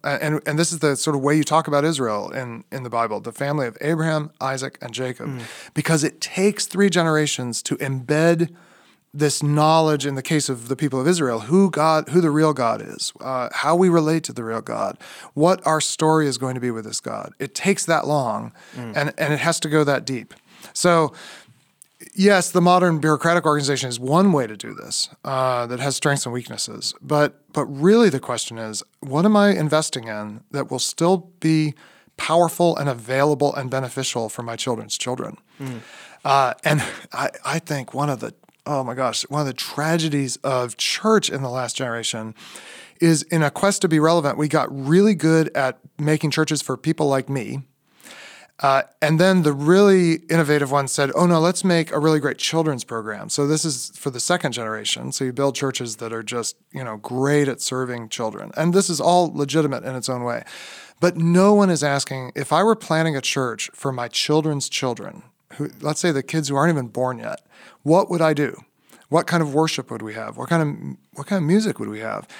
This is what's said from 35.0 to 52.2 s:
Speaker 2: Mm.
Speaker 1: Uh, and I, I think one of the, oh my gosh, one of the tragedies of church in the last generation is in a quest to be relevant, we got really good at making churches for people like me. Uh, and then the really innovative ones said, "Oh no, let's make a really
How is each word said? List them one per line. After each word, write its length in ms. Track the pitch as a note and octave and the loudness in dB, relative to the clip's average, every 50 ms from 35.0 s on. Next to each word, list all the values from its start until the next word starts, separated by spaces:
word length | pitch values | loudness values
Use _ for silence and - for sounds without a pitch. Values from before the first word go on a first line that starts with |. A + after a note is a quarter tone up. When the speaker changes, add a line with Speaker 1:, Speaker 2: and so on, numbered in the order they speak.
| - B2+ B2+ B2 G#2+ G#2 G#2 - _ _ _ - | -6 -6 -6 -6 -6 -10 -12 -14 _ _ _ -14
Speaker 2:
Mm. 200 | C#3 C3 B2 A2+ - - - - - - - - - | -12 -10 -12 -12 -14 -18 -20 -20 -20 -20 -16 -6 0
Speaker 1:
Uh, 300 | C#3 C#3 C#3 C3+ B2 - - - | 2 4 4 4 2 0 -2 0
and 180 | D#3 D3+ C#3+ B2+ - - - - - - | 2 2 2 0 -2 -8 -14 -16 -12 -8
I, 180 | - C#3+ - - - - | -6 -4 -6 -6 -8 -6
I 140 | - - E3 | -4 -4 -4
think 340 | - - D3+ C#3 B2 - - | -4 -4 -6 -6 -6 -6 -4
one 140 | C3 D3 D3 | -2 -2 -2
of 100 | C3+ A2+ | -2 -4
the, 140 | A#2+ A2 - _ _ _ _ _ - | -6 -10 -12 _ _ _ _ _ -8
oh 180 | C#3+ D3 C3+ C3 | -4 -4 -4 -4
my 100 | A#2+ A#2 | -4 -4
gosh, 280 | C3 C3 A#2+ G#2+ - - - | -2 -2 -2 -2 -4 -6 -4
one 100 | C#3 D3+ | -2 -2
of 60 | D3 | -2
the 80 | C3+ B2 | -2 -4
tragedies 800 | - - - - C#3+ D3 D#3+ E3+ E3 D#3+ D#3+ D3 C#3+ C#3 B2 - - | -6 -8 -8 -6 -4 0 0 0 0 0 0 0 -2 -2 -2 -4 -6
of 380 | - C#3 C3 B2+ B2 A#2+ - | -4 -2 -2 -2 -2 -4 -4
church 540 | - - - - - - A3 A3 G3+ - - | -4 -4 -4 -4 -2 2 2 4 4 2 0
in 120 | - C#3 C3+ | -4 -4 -6
the 60 | B2 | -4
last 280 | B2 C3 B2 A2+ - | -4 -4 -6 -6 -6
generation 580 | - C3+ B2 A#2 A#2 A2 - - A2+ A2 A2 A2 - - - - - - - - - - - _ - | -6 -6 -4 -4 -6 -6 -6 -6 -6 -8 -10 -12 -16 -18 -20 -20 -20 -20 -20 -20 -20 -20 -18 _ 2
is 220 | E3+ E3 D#3+ C#3+ C#3+ | 4 4 4 4 2
in 180 | - F3 D#3+ D3+ | 0 0 2 2
a 80 | C#3+ | 0
quest 300 | - - G3 G3 G3 - - | 0 2 0 0 2 2 0
to 60 | E3+ | 2
be 100 | D#3+ D3+ | 4 4
relevant, 380 | D3+ D#3+ E3+ E3+ C#3+ C#3+ - | 4 4 4 4 2 0 0
we 100 | C#3 D3+ D3 | -2 -2 0
got 200 | D3+ D3+ - - | 2 0 0 -2
really 440 | C#3 C3+ C3 C#3 E3 F#3+ G3+ A3 G3+ | -4 -4 0 4 6 6 6 6 4
good 340 | D#3+ D#3+ D#3+ D#3+ D#3+ D#3 D3+ - | 4 4 4 4 4 2 2 0
at 220 | C#3+ C3+ C3 B2 _ - - _ - | -2 -2 -2 -2 _ -12 -14 _ -2
making 320 | D3 D3+ D#3 D3 - D3 | 0 2 2 2 0 0
churches 300 | - D#3+ D#3+ - D#3 C#3 | 0 0 0 0 0 -2
for 160 | - - B2+ | -4 -4 -6
people 320 | - - D#3 E3 - D#3 C#3 | -4 -2 -2 -2 0 0 0
like 200 | C3+ C3+ B2+ C3 | 0 0 -2 -4
me. 320 | C#3 C3 G#2 G#2+ B2 C#3 C3 _ _ _ _ _ _ _ - - - - - - - - - _ _ - - | -4 -6 -6 -6 -8 -10 -10 _ _ _ _ _ _ _ -20 -20 -20 -20 -20 -20 -20 -20 -20 _ _ 0 2
Uh, 200 | C#3 C3+ C3+ - - _ - | 2 4 2 0 -2 _ -2
and 180 | D#3 D3+ D#3+ D#3+ | 0 2 4 6
then 240 | F3+ F#3+ F#3+ F3+ D#3 | 6 6 6 6 4
the 120 | D3+ C#3+ | 2 2
really 600 | C#3 D3 D#3 F3+ G3 G#3 G3+ F#3+ F#3 F3 E3 D#3+ - - - | 2 4 6 6 8 8 8 8 6 6 4 2 0 0 0
innovative 420 | D#3+ E3 D#3 C#3 D3+ C#3+ C#3+ C3 | 2 2 4 4 4 2 2 2
ones 220 | C#3 C#3+ C3+ C3+ - | 2 2 0 0 0
said, 180 | D#3 C#3 C3+ - | 0 0 2 2
"Oh 100 | - F3+ | 4 4
no, 160 | F3 E3+ D#3+ | 4 4 4
let's 240 | D#3+ F3 F3+ - - | 4 2 0 0 0
make 260 | F#3+ E3+ E3 D#3 - - | 2 2 2 0 0 -2
a 60 | D3+ | 0
really 220 | D3 D#3+ D#3 D3+ | 2 2 2 2